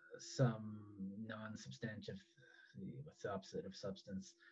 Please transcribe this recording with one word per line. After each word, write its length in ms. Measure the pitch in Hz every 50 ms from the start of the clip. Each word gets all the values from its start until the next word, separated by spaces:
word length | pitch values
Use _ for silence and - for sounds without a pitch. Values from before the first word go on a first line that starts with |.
| - - - -
some 580 | - - - - 131 113 110 107 107 107 107 104 101 101 104 95 95 98 101 110 110
non-substantive, 920 | 110 110 107 110 110 107 - - 131 - - - 107 107 104 - - 95 98 - - - - - - - - - - - 95 95 - - 135 151
what's 180 | - - - -
the 80 | 90 95
opposite 320 | 95 - - - 95 95
of 100 | 95 -
substance? 600 | - - 98 95 - - - 95 95 95 - - - - -